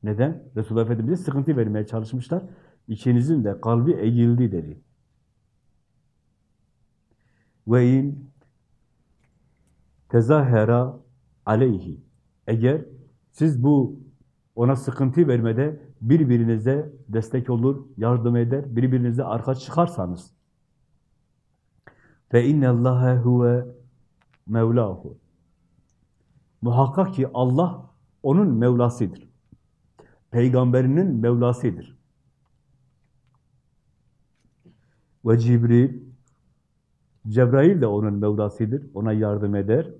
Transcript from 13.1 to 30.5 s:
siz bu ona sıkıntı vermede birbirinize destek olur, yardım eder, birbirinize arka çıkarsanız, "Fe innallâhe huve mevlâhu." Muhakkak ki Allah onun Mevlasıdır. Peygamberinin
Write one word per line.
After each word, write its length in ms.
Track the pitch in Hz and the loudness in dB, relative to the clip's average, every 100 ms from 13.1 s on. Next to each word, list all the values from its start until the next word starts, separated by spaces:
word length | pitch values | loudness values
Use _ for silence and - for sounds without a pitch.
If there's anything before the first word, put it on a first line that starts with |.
| _ _ | _ _
siz 320 | _ 156 135 | _ -2 0
bu 360 | 131 147 127 - - _ _ _ _ - | 2 2 0 -6 -20 _ _ _ _ -2
ona 200 | 123 131 | 0 0
sıkıntı 520 | 135 120 135 131 165 | -4 -2 -2 2 2
vermede 540 | 123 113 110 143 151 - - | 2 0 -2 -2 -4 -18 -10
birbirinize 920 | 110 160 143 120 117 113 110 139 151 - - | 0 2 4 2 2 0 -2 -2 -4 -14 -8
destek 420 | 110 110 131 127 | -6 -4 -6 -2
olur, 360 | 120 123 139 - - | -2 0 -2 -10 -4
yardım 380 | 113 123 117 120 | 0 0 0 0
eder, 400 | 117 135 143 117 | 0 -2 -4 -2
birbirinize 480 | 127 127 120 117 | 0 0 -2 -4
arka 320 | 131 113 120 131 | -4 -6 -4 -6
çıkarsanız, 800 | - 165 170 175 90 87 - _ _ _ _ _ _ _ _ _ _ _ _ _ _ _ - _ _ _ _ | -4 -2 -2 -2 -8 -8 -14 _ _ _ _ _ _ _ _ _ _ _ _ _ _ _ -20 _ _ _ _
"Fe 180 | 120 123 | 2 4
innallâhe 680 | 151 131 120 123 127 127 123 | 2 2 2 2 2 2 2
huve 480 | 120 123 120 123 123 - _ _ _ _ _ _ - | 2 2 2 0 -4 -16 _ _ _ _ _ _ -6
mevlâhu." 680 | 113 113 117 110 90 - - _ _ _ _ _ _ _ _ _ _ _ _ _ _ | -2 0 2 0 -6 -14 -20 _ _ _ _ _ _ _ _ _ _ _ _ _ _
Muhakkak 520 | 120 120 135 143 190 | -2 2 2 0 -2
ki 140 | 185 131 | -2 -4
Allah 560 | 120 127 131 175 180 - _ _ _ | -2 0 2 0 -4 -16 _ _ _
onun 240 | 139 156 202 | 0 2 2
Mevlasıdır. 840 | 117 120 123 120 120 101 - - _ _ _ _ _ _ _ - _ _ | 2 2 2 0 0 -6 -8 -20 _ _ _ _ _ _ _ -20 _ _
Peygamberinin 840 | 120 123 | 0 2